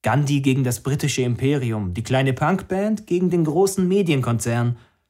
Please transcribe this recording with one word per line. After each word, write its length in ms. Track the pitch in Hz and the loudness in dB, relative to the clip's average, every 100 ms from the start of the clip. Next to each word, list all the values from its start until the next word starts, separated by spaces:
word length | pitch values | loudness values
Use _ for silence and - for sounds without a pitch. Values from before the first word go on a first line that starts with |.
Gandhi 400 | 107 123 143 143 | -2 0 2 2
gegen 200 | 135 131 | 2 2
das 200 | 123 113 | 0 -2
britische 400 | - 143 147 131 | -2 -2 -2 0
Imperium, 720 | 123 117 135 143 127 110 98 | -2 0 0 0 0 -2 -4
die 80 | 90 | -4
kleine 320 | 110 131 135 | -2 0 0
Punkband 720 | 127 151 185 - 185 208 214 - | 0 0 -2 -2 -2 -2 -2 -2
gegen 240 | 180 180 | 0 2
den 140 | 175 | 2
großen 440 | 156 151 196 196 180 | 2 2 2 2 2
Medienkonzern. 880 | 196 180 143 120 117 120 117 120 120 - _ _ | 2 2 0 0 -2 -2 0 0 -2 -8 _ _